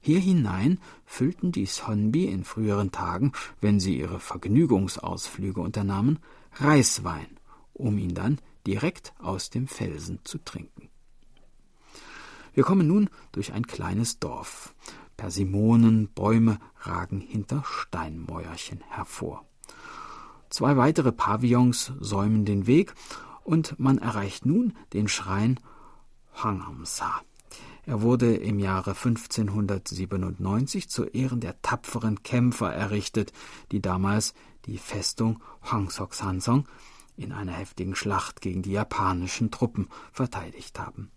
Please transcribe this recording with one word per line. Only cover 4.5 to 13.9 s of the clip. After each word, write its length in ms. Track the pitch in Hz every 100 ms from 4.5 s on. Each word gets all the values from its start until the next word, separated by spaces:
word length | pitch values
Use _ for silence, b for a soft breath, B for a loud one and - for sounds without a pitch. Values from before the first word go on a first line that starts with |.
| 113 165 104 95 - - 90 - - 98 95
unternahmen, 580 | 90 107 101 98 117 160 b b b
Reiswein, 840 | - 143 151 127 - 92 80 76 - - b b
um 240 | - 127 104
ihn 160 | 90
dann 260 | 87 95 143 b b -
direkt 460 | 101 156 - - -
aus 320 | 87 98 -
dem 180 | - 131
Felsen 500 | - 104 76 - -
zu 140 | - 156
trinken. 500 | - - - - - - _ - - - - - _ _ B B B B B B B
Wir 100 | -
kommen 240 | 135 196 156
nun 200 | 196 208 B B
durch 220 | - 101
ein 160 | 104 120
kleines 500 | - 92